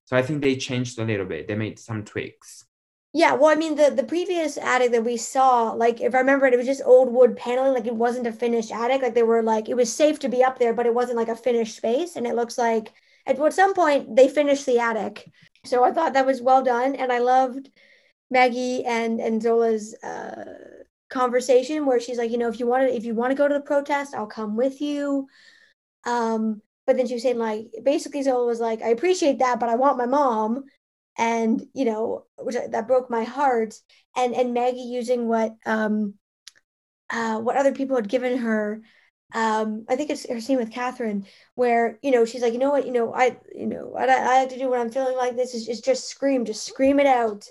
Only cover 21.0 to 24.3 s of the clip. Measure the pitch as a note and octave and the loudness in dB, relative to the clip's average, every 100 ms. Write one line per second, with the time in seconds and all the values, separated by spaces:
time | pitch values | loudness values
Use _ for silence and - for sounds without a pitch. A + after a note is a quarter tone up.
21 | _ C4 B3+ B3 A#3+ B3+ B3+ D#4 C#4 B3 | _ -2 0 0 4 4 4 0 2 0
22 | A#3+ A#3+ A#3 A#3+ A#3 A3 A#3+ B3 C4 A#3+ | 0 -4 -2 -2 -2 -2 0 2 2 0
23 | A#3 A3 B3 C4+ C#4+ C#4+ C#4+ C#4+ C#4+ C#4+ | -4 -2 -2 0 2 0 0 -2 0 -4
24 | C#4 C4 G#3+ | -4 -8 -10